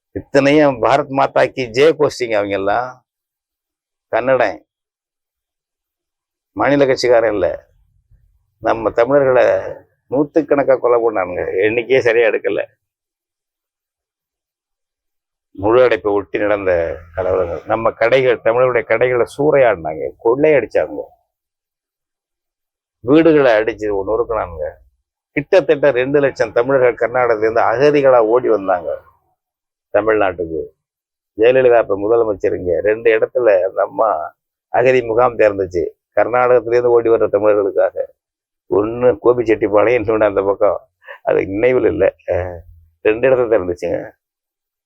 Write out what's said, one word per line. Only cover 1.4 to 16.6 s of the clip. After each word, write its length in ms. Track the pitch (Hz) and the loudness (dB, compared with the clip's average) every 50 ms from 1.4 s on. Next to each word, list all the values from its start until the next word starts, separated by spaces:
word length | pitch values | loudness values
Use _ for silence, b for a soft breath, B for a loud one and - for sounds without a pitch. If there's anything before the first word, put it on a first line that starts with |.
| 131 | 0
கி 180 | - - 131 131 | 0 -2 -6 -8
ஜெய 260 | 113 107 127 147 165 147 | -4 0 2 2 2 2
கோஷ்டிங்க 420 | 147 147 131 - - 123 113 110 | 2 -2 -2 -2 -4 -6 -4 -2
அவங்க 200 | 101 101 101 101 | -2 -2 -2 -4
எல்லாம். 320 | 95 98 101 107 120 123 127 127 - _ _ _ _ _ _ _ _ _ _ _ _ _ _ _ _ _ _ _ _ _ _ | -4 -2 -2 -2 -2 -4 -6 -12 -18 _ _ _ _ _ _ _ _ _ _ _ _ _ _ _ _ _ _ _ _ _ _
கன்னடன் 460 | 110 113 123 131 131 123 113 98 - - _ _ _ _ _ _ _ _ _ _ _ _ _ _ _ _ _ _ _ _ _ _ _ _ _ _ _ _ _ _ _ _ _ _ _ _ _ _ - | -4 -2 0 0 0 0 0 -2 -4 -8 _ _ _ _ _ _ _ _ _ _ _ _ _ _ _ _ _ _ _ _ _ _ _ _ _ _ _ _ _ _ _ _ _ _ _ _ _ _ -6
மாநில 300 | 98 113 135 143 143 143 | -2 0 0 2 2 2
கட்சிக்காரன் 480 | 131 127 - 123 120 120 113 117 110 104 | 2 0 0 2 2 2 2 2 0 0
இல்ல, 140 | 95 87 76 - - - _ _ _ _ _ _ _ _ _ _ _ _ _ _ _ _ _ _ _ 107 | 0 -2 -2 -4 -8 -14 _ _ _ _ _ _ _ _ _ _ _ _ _ _ _ _ _ _ _ -6
நம்ம 260 | 110 117 113 107 101 | -4 -4 -2 -4 -2
தமிழர்களை 560 | - 117 120 127 143 143 135 131 127 120 110 107 95 95 98 98 - - _ _ _ _ _ - | 0 0 0 2 2 2 2 2 2 4 4 2 2 0 -4 -8 -14 -16 _ _ _ _ _ -4
நூத்துக்கணக்கா 640 | 123 139 151 - - 165 143 - 147 139 131 131 131 | -4 -2 -2 0 -2 -2 0 0 0 0 2 0 0
கொலை 200 | 113 120 120 120 117 | 0 0 0 0 0
பண்ணானுங்க, 440 | 113 117 107 98 92 90 90 85 82 - - | 0 0 -2 -2 -4 -4 -6 -6 -6 -4 -2
எண்ணிக்கையே 440 | 92 104 107 117 123 113 117 131 127 | 0 0 0 -2 -2 -2 0 0 2
சரியா 280 | 113 117 113 120 117 | 2 2 2 2 2
எடுக்கல. 340 | 107 107 - - 104 92 65 - - _ _ _ _ _ _ _ _ _ _ _ _ _ _ _ _ _ _ _ _ _ _ _ _ _ _ _ _ _ _ _ _ _ _ _ _ _ _ _ _ _ _ _ _ _ _ _ _ _ _ _ _ _ _ _ _ _ | 2 0 -2 -2 -4 -4 -4 -6 -10 _ _ _ _ _ _ _ _ _ _ _ _ _ _ _ _ _ _ _ _ _ _ _ _ _ _ _ _ _ _ _ _ _ _ _ _ _ _ _ _ _ _ _ _ _ _ _ _ _ _ _ _ _ _ _ _ _
முழு 240 | 95 98 110 120 127 127 | -4 0 2 4 4 4
அடைப்பை 280 | 117 113 107 - 104 101 | 4 2 0 -2 -2 -2
ஒட்டி 240 | 101 95 - - 113 | -2 -2 -4 -4 -4
நடந்த 320 | 104 101 104 101 | -2 -2 -2 0